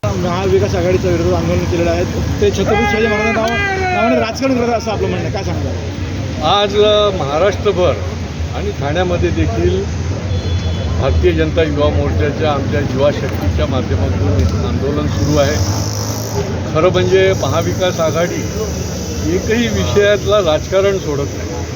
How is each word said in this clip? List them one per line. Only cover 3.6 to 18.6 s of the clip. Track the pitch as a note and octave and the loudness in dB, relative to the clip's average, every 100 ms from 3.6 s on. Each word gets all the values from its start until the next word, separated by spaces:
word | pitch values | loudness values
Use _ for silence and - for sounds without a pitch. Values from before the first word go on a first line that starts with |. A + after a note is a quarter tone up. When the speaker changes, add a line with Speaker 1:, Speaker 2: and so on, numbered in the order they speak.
| G4+ F#4+ F#4+ | -2 -2 -2
Speaker 1:
नावाने | F4+ A3+ B3 | 0 2 2
राजकारण | A3+ A3+ C4+ B3+ | 0 -2 0 0
करतात | A#3+ A3+ | 0 -2
असं | A3+ | -2
आपलं | G3 G3+ | -2 -2
म्हणणं | F3+ | -2
आहे. | - | -2
काय | G#3+ | -4
सांगता? | F#3 - D#3+ - - - - - - - D3+ G3+ | -4 -4 -4 -4 -6 -6 -6 -6 -6 -2 0 2
Speaker 2:
आज, | G#3 G#3 | 2 2
अ, | G#3 G#3 G#3 | 4 4 2
महाराष्ट्रभर | F#3 C#3 D3 G3 - G#3 F3+ F3 B2+ - - - - - | 0 -2 0 0 0 -2 2 2 0 -4 -6 -6 -6 -6
आणि | B2+ - | -4 -4
ठाण्यामध्ये | - C#3 D#3+ F3+ F3 E3+ | -4 -2 0 0 0 0
देखील | D#3+ D#3 - F3 F#3 G3+ - - - - - - - - - - - | 0 0 2 2 0 -2 -4 -4 -4 -2 -2 0 -2 0 -2 -2 0
भारतीय | C3+ C3 F3+ | 2 4 4
जनता | D#3+ D#3+ D#3+ | 2 2 2
युवा | D#3+ D3 D3 | 0 2 2
मोर्चाच्या, | D3 C#3+ - D3+ C3+ D3+ | 2 0 0 0 0 0
आमच्या | C#3 C3 D3 | 0 0 0
युवा | C#3 B2+ C#3+ | 0 2 2
शक्तीच्या | C#3 C#3 - - - D3 | 2 -4 -2 0 0 0
माध्यमातून | C3 A#2+ C#3+ - - C#3 C#3 | 0 0 0 0 0 2 2
एक | - - - | 2 2 0
आंदोलन | - C3+ D3 D3 | 0 0 0 0
सुरू | - D3 D3+ | 0 2 4
आहे. | C#3 C#3+ - - - - - - - - - - - | 2 2 0 -2 -4 -4 -6 -6 -4 -4 -4 -4 -2
खरं | D#3 F3+ | 2 2
म्हणजे | F3+ F3+ F#3 F#3+ F#3+ | 2 4 4 4 2
महाविकास | - D3+ E3+ F3 F#3 F3 | 0 0 0 0 -2 0
आघाडी | D#3+ D3+ F3 E3 - - | 0 0 -2 -2 -4 -4